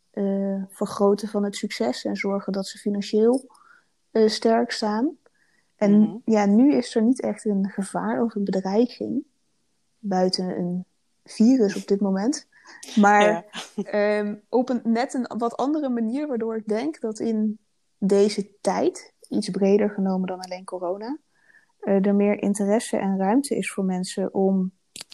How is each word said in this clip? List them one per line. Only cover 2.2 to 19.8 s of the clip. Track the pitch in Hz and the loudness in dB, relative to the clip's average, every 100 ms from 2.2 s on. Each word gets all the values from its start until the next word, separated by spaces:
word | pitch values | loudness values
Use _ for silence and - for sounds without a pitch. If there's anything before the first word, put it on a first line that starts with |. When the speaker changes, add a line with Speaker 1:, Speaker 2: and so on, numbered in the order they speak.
| 196 196 196 | -4 -4 -4
Speaker 1:
dat | 190 190 | -6 -6
ze | - | -8
financieel, | 208 202 196 214 226 262 - _ _ _ _ _ _ | -6 -4 -2 2 4 2 -4 _ _ _ _ _ _
eh, | 220 214 | 2 2
sterk | - 226 226 240 | 4 2 2 0
staan. | - 208 214 294 294 _ _ _ _ _ _ | -4 -2 -2 -2 -4 _ _ _ _ _ _
En | 208 208 | 4 6
Speaker 2:
Mhm. | 214 208 | 4 0
Speaker 1:
ja, | 226 214 202 | 0 2 4
nu | 208 277 | 6 6
is | 262 240 | 4 0
er | 226 | 0
niet | 220 262 | 2 2
echt | 214 208 | -2 -4
een | 220 196 190 | -2 -2 -2
gevaar | - 190 185 196 254 | -4 -6 -4 -4 -2
of | 233 | -2
een | 208 | -2
bedreiging | 196 190 190 208 247 - - 233 - _ _ _ _ _ _ _ | -2 -2 0 0 0 -2 -6 -6 -8 _ _ _ _ _ _ _
buiten | 202 185 185 185 185 - | -4 0 0 0 -4 -4
een | 175 180 - _ _ _ | -4 -6 -8 _ _ _
virus | - - 220 262 196 196 | -16 2 4 6 2 0
op | - | -2
dit | 196 | 0
moment. | 202 190 226 302 - _ - - - 226 | 0 0 -2 -4 -10 _ -20 -20 -4 4
Maar, | 202 208 208 170 - - - | 6 8 6 2 -4 -14 -10
Speaker 2:
Ja. | - | -10
Speaker 1:
ehm, | - 208 208 208 208 208 _ | -4 0 2 0 -2 -8 _
op | 247 254 | -2 0
een, | 240 | -2
net | 233 226 269 | 0 0 0
een | 269 233 214 | -4 -6 -4
wat | 233 - | -4 -2
andere | 269 311 269 | -2 0 -2
manier, | 240 220 269 302 | -2 -2 -4 -4
waardoor | 233 226 226 | -4 -4 -6
ik | 214 | -4
denk | 214 285 302 | -4 -4 -6
dat | 220 220 | -8 -4
in | 233 220 214 214 _ _ _ _ | -2 0 -2 -4 _ _ _ _
deze | 196 202 208 208 196 _ | 2 4 4 0 -8 _
tijd, | 196 185 311 - - _ _ | -4 0 -2 -2 -14 _ _
iets | 208 208 | -4 -4
breder | 190 196 208 | 0 2 4